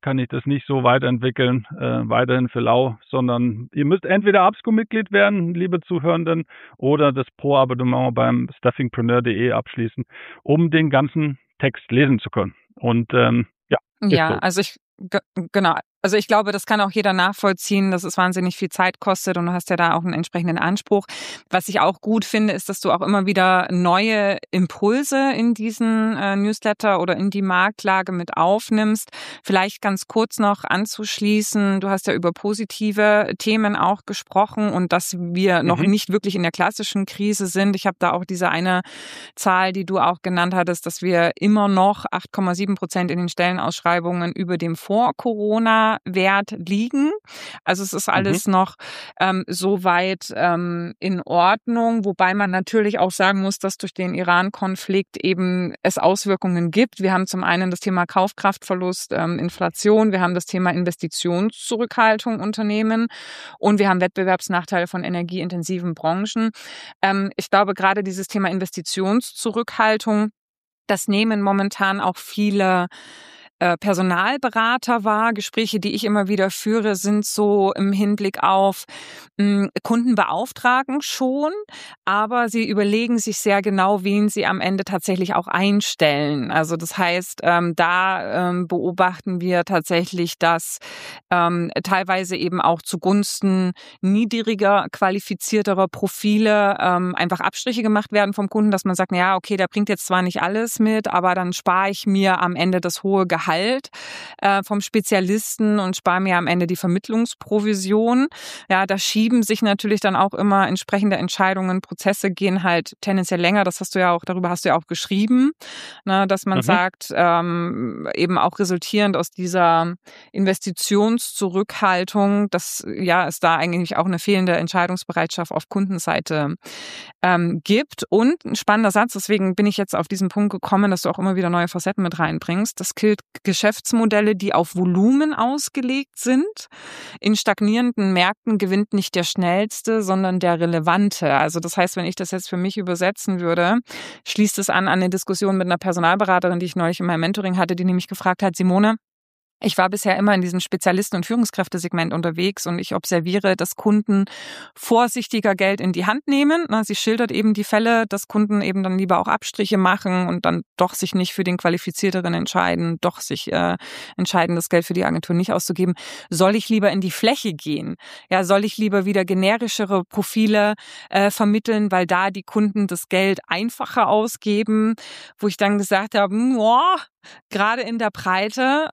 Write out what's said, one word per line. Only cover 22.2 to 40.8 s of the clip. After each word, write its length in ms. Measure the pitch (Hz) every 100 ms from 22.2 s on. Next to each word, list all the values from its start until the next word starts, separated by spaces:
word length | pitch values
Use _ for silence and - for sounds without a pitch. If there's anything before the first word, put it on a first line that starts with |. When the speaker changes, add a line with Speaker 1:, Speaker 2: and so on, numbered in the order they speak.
Speaker 2:
finde, 300 | - 220 214
ist, 160 | 180 -
dass 100 | 196
du 100 | 190
auch 120 | 170
immer 240 | 185 202 190
wieder 420 | 196 185 185 180
neue 680 | 180 180 185 220 220 202 196 -
Impulse 840 | 185 180 - 202 247 285 269 269 247
in 160 | 233
diesen, 640 | 220 220 214 226 220 220 220
äh, 200 | 196 196
Newsletter 640 | 202 214 220 208 214 190
oder 180 | 175 165
in 100 | 196
die 140 | 202
Marktlage 720 | 190 180 190 220 202 190 185
mit 220 | 180 170
aufnimmst. 760 | - 165 208 - 214 214 214 - - - -
Vielleicht 380 | - 190 190 -
ganz 260 | 208 196 -
kurz 300 | 226 220 -
noch 260 | 208 202
anzuschließen, 1160 | - 180 - - 107 - 208 214 208 214 202 190
du 80 | 196
hast 160 | 196 -
ja 80 |
über 180 | - 180
positive 1040 | 190 202 214 220 - 214 202 214 208 - -
Themen 400 | - 220 214 208
auch 300 | 180 202 -
gesprochen 640 | 202 - 190 208 - 208
und 240 | 175 180
dass 240 | 175 - 180
wir 420 | 175 175 190 175
noch 200 | 151 170
Speaker 1:
Mhm. 80 | 180
Speaker 2:
nicht 180 | 202 -
wirklich 260 | 185 202
in 100 | 185
der 80 | 170
klassischen 520 | - 180 - 214 202
Krise 420 | 196 - 202 208 190
sind. 300 | 185 196 196
Ich 100 | 196
habe 120 | 185
da 140 | 175
auch 120 | 175
diese 240 | 180 185 180
eine 320 | 165 185 180 - - - - - -
Zahl, 380 | 196 185 190
die 100 | 190
du 140 | 175 190
auch 240 | 143 180
genannt 320 | 185 180 175
hattest, 320 | 185 175 175